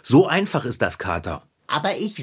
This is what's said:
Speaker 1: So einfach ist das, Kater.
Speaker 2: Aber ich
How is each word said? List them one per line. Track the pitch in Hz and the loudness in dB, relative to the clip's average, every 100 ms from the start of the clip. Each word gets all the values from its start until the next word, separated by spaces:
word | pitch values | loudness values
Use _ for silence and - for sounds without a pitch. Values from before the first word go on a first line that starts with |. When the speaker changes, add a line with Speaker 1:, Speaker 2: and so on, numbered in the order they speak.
Speaker 1:
So | - 131 190 | 4 6 6
einfach | 170 196 151 123 | 2 0 -2 -4
ist | - | -2
das, | 95 - | -2 -2
Kater. | - 85 87 - _ _ - | -4 -4 -6 -10 _ _ -6
Speaker 2:
Aber | 147 196 - | -4 -2 -4
ich | 214 - | -6 -6